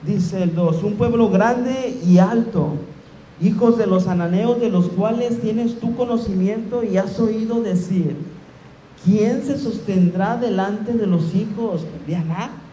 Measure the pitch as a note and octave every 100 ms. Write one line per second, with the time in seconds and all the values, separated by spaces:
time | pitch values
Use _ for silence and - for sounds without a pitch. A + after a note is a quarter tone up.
0 | D3+ G3+ F3 F#3+ F3+ E3 F3 D#3+ G#3 G#3
1 | A#3+ A#3 G#3+ F#3 A3 B3 B3+ C4 B3+ -
2 | F3 F3+ F#3+ A#3 - F3 D3 D3 - -
3 | - - - - F3+ A3+ A#3 A#3 G3+ F#3
4 | F#3 F3+ E3+ F#3 A3+ A#3+ A3+ F#3 F3 F3
5 | G#3+ A#3 A#3+ A#3 A3 A3 A#3 - A#3 A#3
6 | A#3+ A#3 G3+ F#3 F#3+ A3 G#3+ A#3+ A3+ F#3+
7 | G3 - A3 A3 A3+ A#3 G#3+ F3+ - F#3
8 | D3+ - - - - - - - - -
9 | E3+ G#3 A3 C4 - C#4+ A#3 G#3 - F#3+
10 | F3 F3+ G3 A#3+ A#3+ F#3+ G3 G#3 A3 A#3
11 | G3+ F3 D#3+ F#3+ G#3+ G#3+ A3+ E3+ D#3+ -
12 | - F3 D#3+ E3+ B3 - -